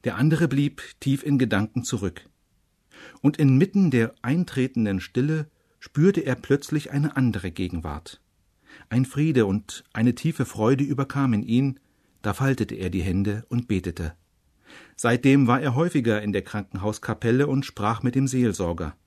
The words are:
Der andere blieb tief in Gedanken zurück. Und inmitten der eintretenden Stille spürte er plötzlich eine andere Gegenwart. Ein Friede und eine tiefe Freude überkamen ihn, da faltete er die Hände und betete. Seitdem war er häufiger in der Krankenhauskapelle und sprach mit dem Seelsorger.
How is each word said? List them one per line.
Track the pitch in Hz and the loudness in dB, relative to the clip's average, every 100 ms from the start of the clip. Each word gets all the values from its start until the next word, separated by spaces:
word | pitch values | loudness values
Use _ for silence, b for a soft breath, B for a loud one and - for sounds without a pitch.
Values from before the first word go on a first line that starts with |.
| - | -4
Der | 95 | 2
andere | 147 160 165 | 2 4 2
blieb | 139 143 - - - | 2 0 -4 -20 -6
tief | 135 139 | -2 -2
in | 151 139 | 0 2
Gedanken | 120 101 107 123 | 2 0 -2 -4
zurück. | - 110 95 - - _ _ _ _ _ _ B B B | -4 -4 -4 -8 -20 _ _ _ _ _ _ B B B
Und | 139 151 | 0 4
inmitten | 143 131 196 202 180 | 4 6 4 4 4
der | 123 113 - | 4 0 -2
eintretenden | 117 165 180 131 131 120 107 95 | -4 -2 -2 -2 -2 0 0 -2
Stille | - 123 147 156 151 _ _ _ | -4 -2 -2 -2 -6 _ _ _
spürte | - 143 180 196 | -8 2 2 2
er | 139 123 | -2 -6
plötzlich | - 143 - 151 - | 0 0 0 -6 -4
eine | 139 151 - | -2 -2 2
andere | 127 101 90 | 0 0 -6
Gegenwart. | 82 90 85 80 73 - - _ _ _ _ B B B | -6 -6 -6 -8 -10 -12 -20 _ _ _ _ B B B
Ein | 120 127 | -2 -2
Friede | 143 160 131 104 | 0 2 2 2
und | 101 - - _ | 0 -4 -18 _
eine | 113 117 | 0 0
tiefe | 120 160 - 123 | 2 -2 -2 -6
Freude | - 110 135 | 0 2 2
überkamen | 143 135 135 139 135 107 | 0 -2 -4 -2 0 0
ihn, | 113 117 139 131 _ _ _ _ | 2 0 0 -4 _ _ _ _
da | 107 | -6
faltete | 98 135 131 107 - | -2 -2 0 -4 -4
er | 92 | -4
die | 92 | -2
Hände | 87 90 98 104 - | -2 0 0 -4 -4
und | 120 120 | -6 -2
betete. | 98 87 82 82 - _ _ _ _ B B B - | -2 -2 -6 -8 -10 _ _ _ _ B B B -4
Seitdem | 117 120 135 139 120 | 0 2 4 6 6
war | 127 | 2
er | 113 120 | 2 0
häufiger | 170 160 117 107 | 0 0 0 0
in | 104 | 0
der | 98 | -4
Krankenhauskapelle | - 104 98 98 104 104 - 107 117 123 147 | -4 -8 -8 -6 -6 -6 -8 -4 0 2 2
und | 135 135 | 0 -4
sprach | - 107 110 | -4 -4 -2
mit | 123 131 | -2 0
dem | 135 | 0
Seelsorger. | 127 120 95 87 85 78 - | 2 0 0 -4 -4 -8 -10